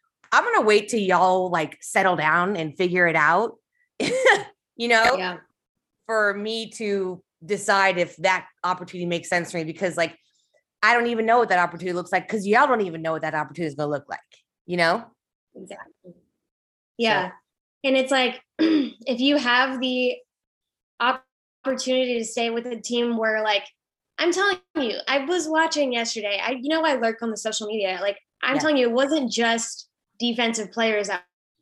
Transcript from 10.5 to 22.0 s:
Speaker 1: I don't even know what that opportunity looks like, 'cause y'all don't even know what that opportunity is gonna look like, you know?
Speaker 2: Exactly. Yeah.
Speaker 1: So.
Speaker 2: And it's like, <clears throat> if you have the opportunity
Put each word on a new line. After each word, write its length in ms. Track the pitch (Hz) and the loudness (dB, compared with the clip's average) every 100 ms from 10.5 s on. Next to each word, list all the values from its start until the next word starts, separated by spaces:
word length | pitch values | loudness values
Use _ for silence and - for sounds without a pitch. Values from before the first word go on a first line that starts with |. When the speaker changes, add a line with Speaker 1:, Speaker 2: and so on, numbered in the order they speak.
| _ _ _ | _ _ _
Speaker 1:
I 140 | 214 240 | 2 4
don't 120 | 240 | 2
even 200 | 233 226 | 0 4
know 100 | 240 | 4
what 120 | 226 | 4
that 100 | 180 | 2
opportunity 340 | 175 170 180 | 0 -2 -6
looks 180 | 175 175 | -4 -2
like, 160 | 185 180 | -4 -2
'cause 200 | 220 196 | -4 2
y'all 200 | 220 285 | 4 4
don't 140 | 233 | 2
even 220 | 190 165 | 0 -4
know 80 | 160 | -4
what 100 | 160 | -4
that 140 | 156 151 | -4 -4
opportunity 320 | 143 147 165 | -6 -6 -6
is 80 | 139 | -4
gonna 160 | 147 | -4
look 180 | 143 - | -4 -6
like, 100 | 90 _ _ _ _ - | -14 _ _ _ _ -6
you 120 | 175 | 0
know? 280 | 165 202 - _ _ _ _ - | 2 0 -4 _ _ _ _ -20
Speaker 2:
Exactly. 580 | 185 - - _ 180 - _ _ _ _ _ _ _ - | -18 -18 -20 _ -20 -20 _ _ _ _ _ _ _ -4
Yeah. 320 | 226 202 185 | 0 0 -2
Speaker 1:
So. 40 | - _ _ _ _ | -8 _ _ _ _
Speaker 2:
And 120 | 269 262 | 0 2
it's 160 | 262 | 2
like, 300 | 269 247 233 _ | 2 0 -4 _
<clears throat> 100 | - | -2
if 600 | 320 311 247 - - 233 | 2 2 0 -6 -6 0
you 180 | 269 285 | 2 2
have 420 | 240 247 262 262 | 2 2 2 -2
the 360 | 254 254 247 247 _ _ _ _ _ _ _ - 240 240 - _ _ _ 269 | -4 -2 -2 -4 _ _ _ _ _ _ _ -4 -2 -2 -8 _ _ _ -4
opportunity 500 | 254 254 254 | -4 -2 0